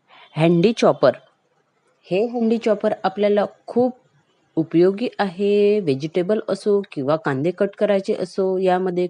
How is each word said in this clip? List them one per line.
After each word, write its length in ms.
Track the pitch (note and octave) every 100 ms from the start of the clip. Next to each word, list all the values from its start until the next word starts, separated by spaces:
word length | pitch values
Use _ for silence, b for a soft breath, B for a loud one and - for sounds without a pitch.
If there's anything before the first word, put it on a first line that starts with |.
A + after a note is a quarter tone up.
| _ B B
हँडी 380 | D3+ E3 E3+ G3
चॉपर. 440 | A3+ G3+ C#3+ C3+ - _ _ _ _ _ _ _ _ -
हे 180 | F3+ A#3
हँडी 300 | A#3+ A3+ A3+
चॉपर 360 | A3+ G#3 G#3+ -
आपल्याला 400 | F#3+ F#3+ G3+ G#3 F#3+ - -
खूप 300 | A#3 B3 - _ _ _ _ _ -
उपयोगी 520 | D#3 E3 F3+ G3 B3 -
आहे. 600 | G3+ E3+ G3+ G#3 G3+ G#3
व्हेजिटेबल 600 | F3 C3+ D#3+ F#3 F3+ G#3+ -
असो 320 | - G#2+ G2+ G3
किंवा 240 | - C3+ D#3+
कांदे 340 | D3 C3+ D#3
कट 260 | F3+ G3+ -
करायचे 360 | G#3 G3 G3
असो, 420 | G#3 F#3 - F#3+ F#3
यामध्ये 500 | F#3 F3+ F#3 F3 F3+